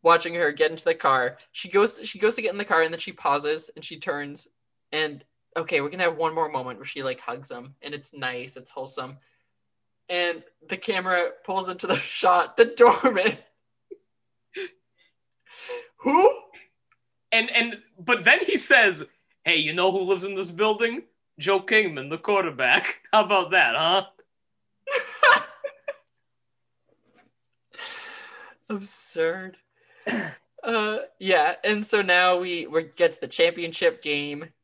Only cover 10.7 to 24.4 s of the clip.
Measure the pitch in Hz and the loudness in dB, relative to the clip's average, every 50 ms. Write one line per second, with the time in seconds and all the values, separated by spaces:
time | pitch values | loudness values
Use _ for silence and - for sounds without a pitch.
10.7 | 190 185 - - 202 185 185 185 180 175 170 170 - - _ - 190 190 185 185 | -10 -8 -6 -4 -4 -4 -2 0 0 0 0 -2 -6 -12 _ -4 -4 -4 -4 -4
11.7 | 180 185 - 180 180 - - - - - - 190 180 180 165 - - - 233 - | -8 -8 -2 -2 -2 -2 -2 -8 -6 2 4 4 4 4 2 0 4 4 4 4
12.7 | - - 240 240 240 - - 262 220 185 190 220 - - _ _ _ _ _ _ | 8 8 8 8 8 6 2 2 2 2 0 0 -2 -2 _ _ _ _ _ _
13.7 | _ _ _ _ - _ _ _ _ _ _ _ _ _ _ _ _ 381 381 - | _ _ _ _ -20 _ _ _ _ _ _ _ _ _ _ _ _ -10 -10 -10
14.7 | _ _ _ _ _ _ _ _ _ _ _ _ _ _ _ _ - - - - | _ _ _ _ _ _ _ _ _ _ _ _ _ _ _ _ -16 -14 -12 -10
15.7 | 494 480 - _ _ _ - 254 285 349 381 508 571 - - _ _ - - _ | -12 -12 -12 _ _ _ -2 2 4 6 6 6 4 2 -12 _ _ -20 -20 _
16.7 | _ _ _ _ _ _ _ _ _ _ _ _ 226 226 226 240 - 240 233 233 | _ _ _ _ _ _ _ _ _ _ _ _ 2 2 2 2 0 0 0 0
17.7 | 233 233 _ _ _ 190 175 202 240 208 175 226 285 370 370 359 392 - - - | -6 -12 _ _ _ -10 0 0 0 4 6 4 4 4 2 0 0 0 4 6
18.7 | 277 247 226 196 180 151 147 _ _ _ _ _ _ _ _ 160 170 160 156 151 | 6 6 6 4 2 -2 -10 _ _ _ _ _ _ _ _ 0 0 0 0 -2
19.7 | 165 180 180 190 185 196 185 180 196 180 180 196 196 190 190 175 170 170 214 220 | 0 2 2 2 2 0 0 0 -2 -2 -2 -8 -8 -8 -8 -8 -2 0 0 0
20.7 | 214 214 233 233 240 320 - _ _ _ _ _ _ - 147 180 196 190 190 - | 2 0 -2 -4 -4 -8 -12 _ _ _ _ _ _ -6 -2 0 0 0 0 2
21.7 | 220 214 214 175 156 135 131 143 156 160 - - 208 196 185 165 143 123 131 123 | 2 2 2 2 -4 -6 -8 -8 -8 -6 -2 0 2 2 0 0 -2 0 2 4
22.7 | 143 - - - - - _ - - 214 208 180 208 190 180 170 185 180 151 120 | 4 2 2 -2 -8 -8 _ 2 2 2 4 4 0 0 0 2 4 4 4 4
23.7 | 113 139 160 165 180 196 190 - _ _ _ _ _ _ | 2 0 0 2 2 0 0 -4 _ _ _ _ _ _